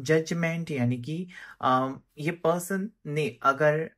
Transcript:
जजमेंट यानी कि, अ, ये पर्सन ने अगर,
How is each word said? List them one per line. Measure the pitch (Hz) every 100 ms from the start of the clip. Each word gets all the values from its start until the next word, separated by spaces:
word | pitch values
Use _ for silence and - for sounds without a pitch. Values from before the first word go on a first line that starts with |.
जजमेंट | 135 160 160 170 165 165 165
यानी | 139 120 123
कि, | 120 160 180 - - -
अ, | 131 131 131 135 - -
ये | 147
पर्सन | 170 160 175 175 196 208 - 151
ने | 147 151 -
अगर, | 135 135 151 151 160